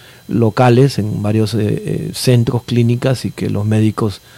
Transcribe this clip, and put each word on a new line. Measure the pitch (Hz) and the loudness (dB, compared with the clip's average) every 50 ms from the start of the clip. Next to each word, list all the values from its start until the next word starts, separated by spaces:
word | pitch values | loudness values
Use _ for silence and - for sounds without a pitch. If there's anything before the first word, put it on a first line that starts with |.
| - - - - _ - | -20 -20 -20 -20 _ -4
locales, | - 110 117 110 - - 127 123 120 120 135 139 131 - | -2 0 0 2 2 4 4 4 6 6 4 2 2 -2
en | 101 107 107 107 | -4 -4 -4 -4
varios, | 104 104 107 110 110 104 107 | -4 -2 0 0 0 0 0
eh, | 110 | -2
eh, | 107 104 107 - 214 180 - - 107 107 - | -2 0 -2 -2 -4 -4 -6 -6 -6 -8 -8
centros, | - - 131 127 120 117 127 123 117 - | -4 0 2 4 4 2 2 -2 -4 -4
clínicas, | - 123 120 120 117 120 120 127 135 135 - - | -2 0 0 2 2 0 0 0 -2 -2 -2 -4
y | 101 | -8
que | - - - 104 | -8 -6 -6 -4
los | 104 101 104 | -4 -2 -2
médicos | 107 110 110 107 110 101 - 117 107 98 - _ - - | 0 2 2 2 2 0 0 -4 -4 -4 -6 _ -20 -20